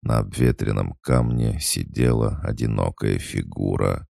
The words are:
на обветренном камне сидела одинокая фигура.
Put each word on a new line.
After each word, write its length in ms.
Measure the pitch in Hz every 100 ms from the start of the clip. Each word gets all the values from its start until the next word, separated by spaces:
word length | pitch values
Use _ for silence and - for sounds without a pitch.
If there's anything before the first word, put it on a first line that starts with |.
на 180 | 57 57
обветренном 760 | 50 - 62 58 50 50 50 -
камне 560 | - 64 58 60 57 55
сидела 800 | - - 50 - 60 58 55 -
одинокая 720 | - 55 58 52 50 - 52 50
фигура. 880 | - - 50 50 50 50 50 50 -